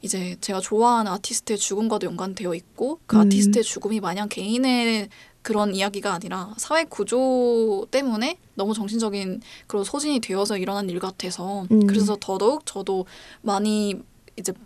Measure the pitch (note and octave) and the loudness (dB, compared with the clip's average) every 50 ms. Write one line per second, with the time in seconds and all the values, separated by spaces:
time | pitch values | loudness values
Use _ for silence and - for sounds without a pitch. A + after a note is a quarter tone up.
0 | - G3+ - F#3+ F3+ F3+ F3+ - - - G3+ F#3 F#3 - G#3+ G#3+ A3+ A#3+ A#3+ A#3 | -4 -4 -4 -4 -4 -6 -8 -8 -6 -4 -4 -4 -4 0 2 4 4 6 4 4
1 | A3 G3+ F3+ F#3 - - A#3+ - - - A3 G3+ - - G3+ G3+ A3 A3+ G#3+ G#3 | 2 0 -4 -6 -6 -6 -6 -6 -4 -4 -4 -2 -2 -2 -2 -2 0 0 0 0
2 | F#3+ F3 E3+ E3+ F3+ F#3+ F#3+ F#3 G3+ F3 E3+ F3+ - _ _ - A#3 C4 D4+ - | -2 -4 -4 -6 -6 -6 -6 -6 -4 -4 -4 -6 -8 _ _ -4 -4 -4 -4 -6
3 | - _ - G#3+ G#3 G3+ G3 G3+ G3+ G3+ G#3 G#3 A3 - - - - G3+ A3 A3 | -4 _ 6 8 8 8 6 6 6 6 4 4 2 0 -4 -6 -4 -4 -4 -2
4 | G3+ F3+ F3+ G3 G#3 G#3 - - F#3 G3+ A3+ B3 C4 C4 B3+ B3 A#3 A#3 A3+ G#3+ | -2 -4 -4 -4 -6 -6 -6 -8 -4 -2 0 2 2 2 2 2 2 2 0 0
5 | G3+ - - - - - _ _ _ - A3 G#3 G#3 G#3 F#3+ F#3+ F#3+ G#3 G3 G3 | -2 -6 -12 -20 -20 -20 _ _ _ -2 0 2 2 0 0 0 -2 -2 -2 -2
6 | F#3+ G3+ F#3 F3+ F#3 F3 F3+ F#3 F3+ G3+ G#3+ - - - D4+ D#4+ E4 D#4 - - | -4 -2 -4 -4 -6 -8 -8 -8 -8 -10 -10 -10 -4 0 2 0 0 0 -2 -6
7 | G3+ - A3+ B3 C4 C4 B3+ B3+ B3 A#3+ A#3+ A#3 A3+ A3 G3+ G3 G#3 - - C4 | -4 0 2 2 4 4 4 4 4 4 4 4 2 2 0 -2 -4 -2 -2 -2
8 | C#4 C4 A3+ G#3+ A3+ C#4+ E4+ - _ _ _ - G3 G#3 A3 A3 G#3 G3+ G#3+ A#3 | 0 0 -2 0 -2 -4 -4 -8 _ _ _ -4 -2 -2 -2 -2 -4 -4 -2 -2
9 | A3+ G#3+ G3+ G3+ G3 F#3+ F#3 - - - - - - _ - G#3 G3 G3 - D#4 | -2 -2 -2 -4 -6 -6 -8 -8 -10 -16 -20 -20 -16 _ -4 -4 -4 -2 -4 -4
10 | D4 D4+ D4 B3+ A3+ - F#3 F#3+ G3+ G#3 G#3+ G3 F#3 F#3 G3 G3+ G3+ F#3 F3 E3+ | -2 0 -2 -2 -2 -2 -2 -2 0 0 0 -2 -2 -2 -2 -4 -4 -4 -4 -4
11 | F#3 F#3+ F#3+ _ - F3+ F3+ - F3 F#3+ G3+ G3+ F3+ F#3 A3 G#3+ G#3 G3+ G3 G#3+ | -6 -6 -8 _ -8 -8 -8 -8 -8 -8 -6 -8 0 4 6 6 6 6 6 4
12 | G3+ G#3 G#3 G3+ - - G3 F#3+ G3 A3 C#4+ D4+ - - - G#3 F#3+ F#3+ G3 F#3+ | 4 2 0 -2 -4 -4 -2 2 4 2 2 2 -4 -8 -8 -6 -4 -2 -2 -2
13 | F3+ - - - - - - - - A3 G3+ G3 G#3 G#3+ G#3+ G#3+ G#3 G3+ F#3+ - | -2 -6 -10 -20 -20 -20 -20 -8 -4 -2 0 0 2 2 2 2 0 0 -2 -6
14 | - - _ _ _ - _ - F#3 - F3+ - - | -10 -16 _ _ _ -20 _ -8 -8 -8 -8 -8 -12